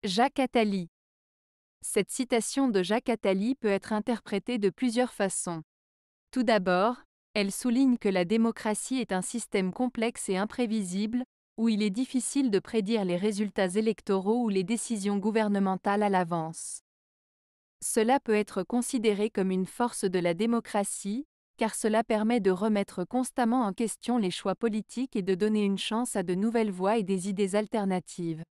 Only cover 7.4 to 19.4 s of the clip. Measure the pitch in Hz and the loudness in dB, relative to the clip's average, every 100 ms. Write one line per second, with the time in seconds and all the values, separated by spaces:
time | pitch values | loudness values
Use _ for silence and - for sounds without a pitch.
7.4 | 196 - 247 240 269 240 208 185 175 220 | -2 -2 0 4 4 4 2 2 2 2
8.4 | 226 - 220 208 - 262 226 185 180 240 | 2 0 -2 -4 -2 -4 -2 -2 -4 -6
9.4 | - 202 185 - 247 - 226 - - 190 | -2 -2 -2 -2 -4 0 -4 -4 -4 -2
10.4 | 214 - 240 220 185 185 214 247 254 _ | -2 -2 -2 0 -2 -2 -2 -2 -6 _
11.4 | _ - 233 208 214 196 262 262 - 277 | _ -2 2 2 0 0 -2 -2 -2 0
12.4 | 269 196 - 226 196 226 185 175 208 202 | 2 0 0 -2 0 0 0 0 0 0
13.4 | 214 - 190 185 220 208 - 190 190 240 | -2 0 0 2 0 -2 0 0 2 0
14.4 | 233 190 180 226 - 226 196 202 202 220 | 2 0 0 -2 -2 -2 0 0 0 2
15.4 | 208 202 196 190 208 202 208 190 170 170 | 2 2 2 0 0 2 2 2 2 -2
16.4 | 160 165 - - _ _ _ _ _ _ | -4 -8 -12 -14 _ _ _ _ _ _
17.4 | _ _ _ _ - - 220 277 - 208 | _ _ _ _ -2 0 4 2 2 0
18.4 | 208 - 180 240 240 254 214 202 214 - | 0 -4 -2 -2 -2 0 0 2 0 0